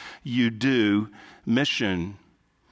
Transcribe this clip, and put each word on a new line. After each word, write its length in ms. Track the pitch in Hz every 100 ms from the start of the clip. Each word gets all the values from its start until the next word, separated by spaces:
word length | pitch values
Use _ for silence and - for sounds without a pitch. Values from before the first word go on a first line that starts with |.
| - -
you 280 | 139 120 117
do 580 | 110 135 127 104 104 107 - - - -
mission. 720 | 117 143 - 110 92 90 101 _ _ _ _ _